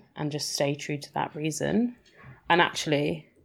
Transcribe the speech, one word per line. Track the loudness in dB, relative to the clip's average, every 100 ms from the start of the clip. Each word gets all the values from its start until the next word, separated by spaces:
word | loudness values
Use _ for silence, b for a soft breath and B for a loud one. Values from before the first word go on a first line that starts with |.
| -12 -6
and | -4
just | -4 -4
stay | 0 0
true | -2 -6 -8
to | -6
that | -4 -4
reason. | -2 -4 -2 0 2 0 -4 B B B B 2
And | 4
actually, | 4 2 0 2 2 -2 -8 _